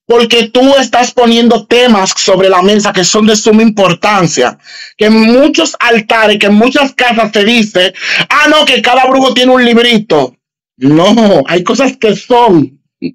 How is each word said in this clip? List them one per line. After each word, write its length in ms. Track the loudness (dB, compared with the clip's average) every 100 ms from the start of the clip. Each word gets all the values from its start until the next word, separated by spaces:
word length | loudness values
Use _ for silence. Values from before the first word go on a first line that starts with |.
| -2
Porque 420 | 0 0 -2 -2
tú 260 | 0 2 2
estás 360 | 0 -2 -2
poniendo 540 | 0 0 2 0 0 0
temas 460 | 0 2 0 -2 -4
sobre 320 | -2 0 2
la 120 | 2
mesa 280 | 0 0 -2
que 120 | -2
son 240 | -2 0 0
de 80 | 0
suma 260 | 2 2
importancia. 960 | 2 0 -2 -2 -2 0 -2 -2 -4 -4 -16 -20 -20 -4
Que 80 | 0
en 80 | 2
muchos 540 | 2 2 2 0 -4 -4
altares, 600 | -2 -2 -2 -2 0 0
que 80 | 0
en 80 | 2
muchas 380 | 2 0 -2
casas 380 | -2 -2 -2 -2
se 140 | -2 0
dice, 480 | 0 -2 -2 -2 -4 -8 -6 -4
"Ah, 180 | -2 0
no, 160 | 0 0
que 160 | -2
cada 240 | 0 0 0
brujo 280 | 0 0
tiene 180 | 0 2
un 100 | 2
librito." 720 | 2 2 2 -2 0 -2 -2 -8 _ _ _ _
No, 600 | 0 2 2 2 2 2 0
hay 160 | -2
cosas 340 | -2 -2 -4 -2
que 180 | -2 -2
son. 640 | -2 0 2 2 0 -8 _ _ -14